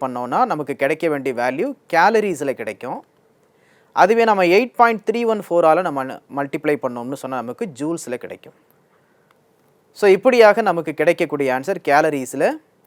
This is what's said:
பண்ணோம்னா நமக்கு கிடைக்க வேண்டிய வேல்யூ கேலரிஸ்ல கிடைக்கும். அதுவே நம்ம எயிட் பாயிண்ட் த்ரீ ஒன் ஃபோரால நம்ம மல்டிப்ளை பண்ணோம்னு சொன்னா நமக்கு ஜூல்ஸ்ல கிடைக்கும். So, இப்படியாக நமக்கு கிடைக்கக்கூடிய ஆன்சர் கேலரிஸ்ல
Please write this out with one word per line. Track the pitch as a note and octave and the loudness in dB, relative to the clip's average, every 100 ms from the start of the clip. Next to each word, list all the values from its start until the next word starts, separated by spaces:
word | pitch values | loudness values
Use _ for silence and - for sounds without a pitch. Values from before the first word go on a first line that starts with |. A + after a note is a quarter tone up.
பண்ணோம்னா | C3 B2 B2 E3+ B3 | -4 -6 -4 -2 -2
நமக்கு | D#3 C#3+ C3+ | -2 -6 -2
கிடைக்க | C#3 D#3+ E3+ | -2 -2 -2
வேண்டிய | C#3+ C3+ A#2+ | -2 -4 -4
வேல்யூ | B2 C3+ C4 - - | -4 -2 -6 -8 -4
கேலரிஸ்ல | E3 F#3+ A3+ G#3 C#3+ C#3+ | 2 2 2 -2 -4 -6
கிடைக்கும். | B2 A2 G2+ B2 A3 - _ _ _ _ _ _ _ _ | -6 -8 -10 -10 -12 -16 _ _ _ _ _ _ _ _
அதுவே | - F#3 A#3 | 2 4 4
நம்ம | A3+ G3 | 2 2
எயிட் | F3+ F#3+ B3 - | 4 2 2 2
பாயிண்ட் | A#3 A3 - | 2 2 -4
த்ரீ | A#3 A#3 | -4 -2
ஒன் | G#3+ - | -4 -2
ஃபோரால | E3+ D#3+ D#3+ | 2 4 2
நம்ம | F3+ C#3 C3 | 0 -6 -8
மல்டிப்ளை | A2+ - C#3 C#3 D#3 D3+ D3 | -10 -12 -8 -8 -6 -4 -2
பண்ணோம்னு | C3 A#2+ A#2+ | -4 -8 -10
சொன்னா | C#3 C3 B2+ | -10 -8 -8
நமக்கு | A#2 A#2+ A3+ B2 | -8 -10 -10 -8
ஜூல்ஸ்ல | D3+ E3 - | -8 -8 -8
கிடைக்கும். | A#2+ F2+ F#2+ - _ _ _ _ _ _ _ _ _ _ _ _ _ _ | -10 -12 -18 -20 _ _ _ _ _ _ _ _ _ _ _ _ _ _
So, | - G3+ | 0 4
இப்படியாக | F#3+ C4 A#3+ G#3+ G3+ | 4 4 6 6 6
நமக்கு | G#3 E3+ D#3+ | 0 -2 -4
கிடைக்கக்கூடிய | D3 D#3 E3 D#3+ D3 C3+ B2+ | -2 0 0 -2 -2 -2 -2
ஆன்சர் | C3+ F#3+ | -4 -6
கேலரிஸ்ல | - C#3+ D#3+ C#3+ B2+ C3+ G3 D#4 _ _ | 2 2 2 -2 -6 -2 -2 -2 _ _